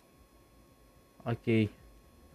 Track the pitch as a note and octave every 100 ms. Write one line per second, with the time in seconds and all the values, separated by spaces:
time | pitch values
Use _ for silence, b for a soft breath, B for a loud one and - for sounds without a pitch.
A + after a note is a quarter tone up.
0 | - - - - - - - - - -
1 | - - B2 A2+ A#2 A2 G#2 - - -
2 | - - -